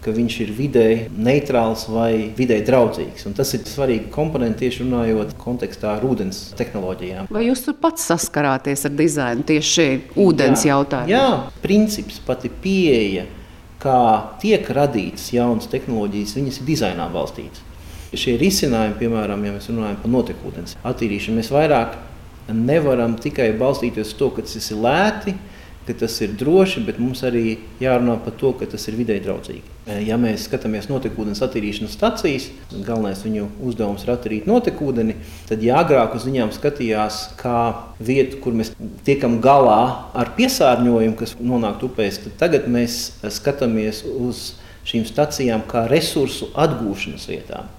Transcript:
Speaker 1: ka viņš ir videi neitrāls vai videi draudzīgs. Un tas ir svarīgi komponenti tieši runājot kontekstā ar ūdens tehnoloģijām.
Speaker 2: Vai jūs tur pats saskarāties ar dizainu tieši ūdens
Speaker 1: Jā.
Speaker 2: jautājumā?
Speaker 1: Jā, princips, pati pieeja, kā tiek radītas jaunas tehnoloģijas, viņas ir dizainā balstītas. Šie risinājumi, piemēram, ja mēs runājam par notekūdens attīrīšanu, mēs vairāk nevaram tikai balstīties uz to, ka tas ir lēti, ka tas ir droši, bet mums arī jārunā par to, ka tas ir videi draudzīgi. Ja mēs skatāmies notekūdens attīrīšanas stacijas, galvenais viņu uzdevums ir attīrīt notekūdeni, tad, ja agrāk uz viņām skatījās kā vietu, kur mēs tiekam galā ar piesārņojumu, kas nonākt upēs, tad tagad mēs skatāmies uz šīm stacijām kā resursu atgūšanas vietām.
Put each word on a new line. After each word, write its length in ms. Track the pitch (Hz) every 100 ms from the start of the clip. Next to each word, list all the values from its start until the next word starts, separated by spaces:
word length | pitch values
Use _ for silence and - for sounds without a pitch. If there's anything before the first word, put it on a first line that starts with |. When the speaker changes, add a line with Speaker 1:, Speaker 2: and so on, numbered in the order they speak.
Speaker 1:
ka 80 | -
viņš 280 | 110 120 -
ir 60 | 104
videi 560 | 107 139 127 110 113 110 85
neitrāls 720 | 113 143 143 123 113 113 -
vai 420 | 113 117 110 107 110
videi 240 | 127 107
draudzīgs. 640 | 107 127 113 - 73 - 104
Un 80 |
tas 200 | 101 135
ir 80 | 117
svarīgi 480 | - - 135 110 -
komponenti 540 | - 160 151 117 104 131
tieši 180 | -
runājot 460 | 127 123 113 110 107 -
kontekstā 560 | - 123 107 - 107 107
ar 60 |
ūdens 500 | 123 117 95 - - -
tehnoloģijām. 720 | 120 104 92 90 90 95 196
Speaker 2:
Vai 140 | 208 233
jūs 180 | 254
tur 100 | - 302
pats 240 | 330 330 -
saskarāties 720 | 165 - 151 147 131 143 139
ar 80 | 143
dizainu 540 | 143 160 147 127 120 151
tieši 380 | 151 151 - 151 131 - -
ūdens 480 | 196 147 135 123 151
Speaker 1:
Jā. 80 |
Speaker 2:
jautājumā? 340 | 139 139 131 123
Speaker 1:
Jā, 360 | 233 269 160 - -
princips, 580 | - 202 214 - - -
pati 300 | - 127 -
pieeja, 760 | - 190 190 170 120 101 95 90 - - - - -
kā 440 | 139 127 117 107 - -
tiek 260 | 208 208 -
radītas 640 | 131 143 117 87 - -
jaunas 400 | 123 120 113 -
tehnoloģijas, 640 | 131 - 113 104 101 101 -
viņas 240 | 139 -
ir 80 | 135
dizainā 400 | 156 101 87 80
balstītas. 560 | 85 69 - - - - - - - -
Šie 240 | - - 117
risinājumi, 640 | 180 190 151 113 107 104
piemēram, 460 | 120 113 104 101 104
ja 100 | 101
mēs 160 | -
runājam 300 | 117 107 101
par 80 | 113
notekūdens 640 | 123 117 - - - 87 -
attīrīšanu, 560 | 117 127 117 101 104 113
mēs 80 | 110
vairāk 480 | 139 156 135 113 - - - - - -
nevaram 640 | 110 120 160 143 127 117 113
tikai 420 | 147 143 117 107
balstīties 540 | 127 139 120 113 107
uz 20 | -
to, 100 | 135 -
ka 60 |
tas 280 | - 113 -
ir 140 | 107
lēti, 500 | 117 156 208 214 - 190 - - - -
ka 80 | -
tas 200 | 117 113 -
ir 80 | 107 101
droši, 400 | 131 185 190 131 110
bet 100 | 104
mums 300 | 123 127 127
arī 300 | 120 113 110 - -
jārunā 320 | 127 123 120 113
par 80 | 113 -
to, 140 | 135
ka 120 | 123 110
tas 220 | 104 -
ir 80 | 110
videi 240 | 117 98
draudzīgi. 440 | 98 90 - - - - - 104 107
Ja 80 | 113
mēs 300 | 120 104 -
skatāmies 400 | 120 113 107 101
notekūdens 540 | 135 113 107 107 98
attīrīšanas 540 | 127 113 104 202 107 -
stacijas, 480 | 214 233 170 135 - - -
galvenais 480 | - 98 113 104 95 110
viņu 240 | 107 104 -
uzdevums 460 | 127 113 104 101 120
ir 80 |
attīrīt 340 | 120 113 107 180
notekūdeni, 720 | 240 233 - 143 233 220 - - - -
tad, 100 | 226
ja 220 | 113 269
agrāk 320 | 165 139 113 120
uz 80 |
viņām 300 | 120 135 110 -
skatījās 800 | 147 143 120 107 107 - - -
kā 220 | 123 120 117 110 - -
vietu, 400 | 110 135 131 -
kur 160 | 131 113
mēs 160 | 110 - 110 -
tiekam 380 | - 139 131 117
galā 640 | 135 143 127 107 123 - - -
ar 160 | 120 -
piesārņojumu, 800 | 254 262 143 120 123 117 113 110
kas 160 | 113 -
nonākt 400 | 120 123 110 101
upēs, 380 | 127 123 101 95
tad 160 | 104 -
tagad 320 | 175 147 143
mēs 400 | 120 120 - - - 107
skatāmies 800 | - - 143 123 113 107 107 -
uz 460 | 131 123 113 - - - - -
šīm 160 | 113
stacijām 640 | 110 - 151 - 131 110 -
kā 160 | 120 113
resursu 560 | 151 160 160 131 - 110 -
atgūšanas 720 | 156 120 110 98 - - -
vietām. 400 | 87 - - 101